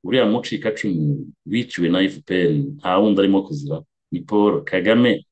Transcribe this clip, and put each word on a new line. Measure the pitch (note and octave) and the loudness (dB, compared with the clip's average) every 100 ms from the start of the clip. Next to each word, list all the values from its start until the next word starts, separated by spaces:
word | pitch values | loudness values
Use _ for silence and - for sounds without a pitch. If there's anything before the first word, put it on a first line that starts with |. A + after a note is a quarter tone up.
Uriya | F2+ B2+ G#2+ | 0 2 2
mucikacumu | A2+ - A2 A2 - G#2+ E2+ D2+ C#2 - - E2 | 0 -2 -4 -4 -4 -4 -2 -2 -2 -8 -16 -4
wiciwe | A2 A#2 - E2+ | -4 -4 -2 0
na | F2+ | 2
F | G2 - - | 0 -2 -4
P | |
R | F2+ E2+ D2+ C#2 - | 0 2 0 -4 -6
nta | F#2 F#2 | 0 2
wundi | G#2 F#3+ | 2 4
arimo | G3 G2 - | 2 2 -2
kuzira, | D3 C#3+ - - _ _ | -8 -8 -10 -10 _ _
ni | F2 | -10
Paul | - G#2 G#2 F#2 | -2 2 2 0
Kagame. | - F#2 F2+ A2+ A#2+ G2+ - | -2 -2 2 4 4 0 -6